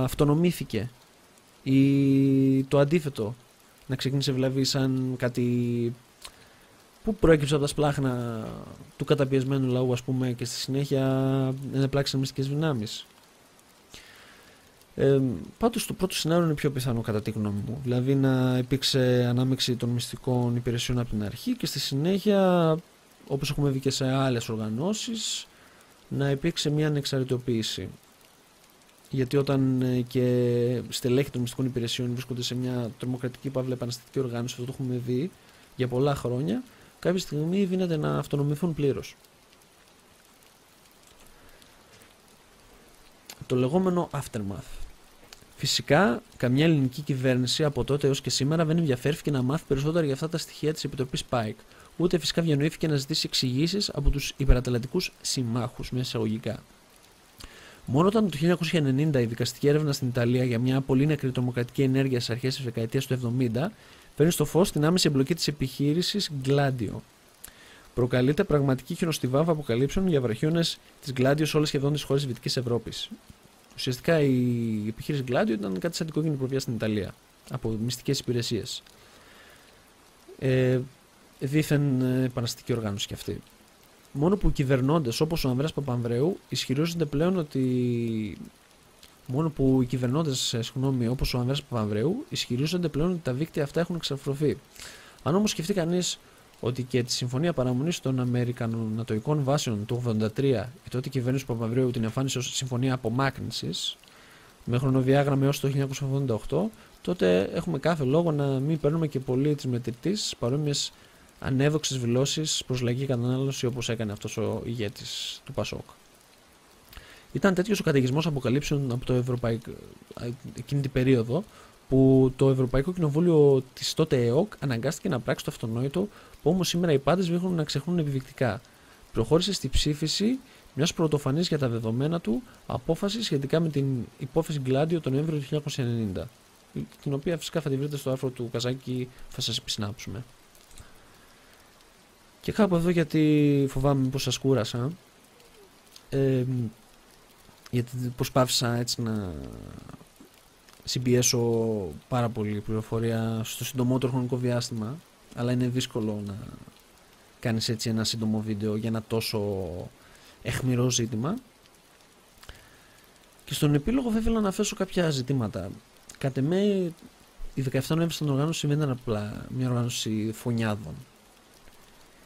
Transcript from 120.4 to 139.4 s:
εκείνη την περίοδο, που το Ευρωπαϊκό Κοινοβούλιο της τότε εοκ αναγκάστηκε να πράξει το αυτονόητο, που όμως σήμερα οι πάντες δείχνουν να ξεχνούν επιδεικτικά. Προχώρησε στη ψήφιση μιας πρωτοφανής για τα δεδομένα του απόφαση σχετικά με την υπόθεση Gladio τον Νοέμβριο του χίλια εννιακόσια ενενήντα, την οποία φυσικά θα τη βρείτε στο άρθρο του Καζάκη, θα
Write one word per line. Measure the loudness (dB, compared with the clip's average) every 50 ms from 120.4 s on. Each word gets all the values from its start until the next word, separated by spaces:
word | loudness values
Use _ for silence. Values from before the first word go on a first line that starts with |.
| -14 -14 -14
εκείνη | -14 -8 -4 -2 -2
την | -2 0
περίοδο, | 0 2 4 6 4 4 4 0 -2 -2 -4 -6 -14 -20 -20 -20 -20 -20 -4 2
που | 6 6 8 8 8 8 6 4 4
το | 4 4 4
Ευρωπαϊκό | 6 4 2 2 2 0 0 0 -2
Κοινοβούλιο | 0 0 2 2 4 4 6 8 8 8 8 8 6 2 -2 -8
της | -8 -6 -2 0
τότε | 0 2 2 2 2 2
εοκ | 4 4 2 2 0 -4 -4
αναγκάστηκε | -4 -2 -2 -2 -2 -4 -4 -4 -2 -2
να | -2 -2
πράξει | -2 -2 -4 -2 -4
το | -8 -8
αυτονόητο, | -6 -6 -4 -2 -2 -2 -2 0 -2 -2 -4 -6 -14 -20 -20 -20 -2
που | 0 2
όμως | 2 2 2
σήμερα | 0 0 2 4 4
οι | 4 4
πάντες | 4 4 2 2 2 0
δείχνουν | 0 0 0 0 0
να | 0 -2
ξεχνούν | -2 -2 -4 -2 0 0
επιδεικτικά. | 0 0 0 -2 -4 -6 -8 -4 -2 -2 -2 -2 -4 -8 -16 -20 -20 -20 -20 -20 -20 -20 -6 -2
Προχώρησε | -2 2 4 4 4 4 0 -2
στη | -4 -2 2
ψήφιση | 2 2 2 2 0 -2 -2 -2 0 0 0 0 0 -2 -6 -14 -20 -20 -20 -10 -2
μιας | 0 0 0 2
πρωτοφανής | 0 2 2 2 2 2 0 0 2 2
για | 0 0
τα | 0 0
δεδομένα | 0 0 0 -2 0 0 0 0 0 0 -2
του | -2 -2 -2 -2 -4 -8 -18 -16 -8
απόφαση | -6 -6 -4 -2 -2 -2 0 -2 -2 -2 -4 -2
σχετικά | -2 -2 -2 0 2 2 2
με | 2 2
την | 0 0 0 0 0 -2 -4 -8 -10 -12
υπόθεση | -12 -2 -2 -2 0 0 -4 -4 0
Gladio | 2 2 2 2 2 0 -2
τον | 0 0
Νοέμβριο | 0 0 0 0 -2
του | -4 -4
χίλια | -4 -4 -4 -4
εννιακόσια | -4 -4 -2 -2
ενενήντα, | -2 0 0 -2 -2 -4 -6 -8 -8 -12 -20 -20 -20 -20 -20 -20 -12 -10 -10 -10 -10 -14 -10
την | -6 -4 -4
οποία | -2 -2 -4 -4
φυσικά | -4 -6 -6 -6 -4
θα | -2 -2
τη | -2
βρείτε | -2 -2 -4 -6
στο | -6 -4 -4
άρθρο | -4 -2 -4 -6
του | -4 -6 -8 -6
Καζάκη, | -4 -4 -2 -2 -4 -4 -6 -6 -6 -4 -6 -8 -10 -14 -16 -12
θα | -8 -6